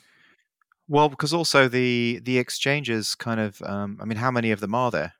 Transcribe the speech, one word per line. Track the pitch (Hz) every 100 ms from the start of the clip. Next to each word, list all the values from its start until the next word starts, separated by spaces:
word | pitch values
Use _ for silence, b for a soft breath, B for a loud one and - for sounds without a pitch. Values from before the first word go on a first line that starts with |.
| b b b b b _ _ _ -
Well, | 147 151
because | 135 147 170
also | 160 139 127
the, | 127 123 120 120 117
the | 120 127
exchanges | 120 - 135 147 123 113 101
kind | - 117 113
of, | 107 -
um, | - 101 101 -
I | 107
mean, | 110
how | 127
many | 123 113
of | 101
them | 101
are | 117 123
there? | 92 85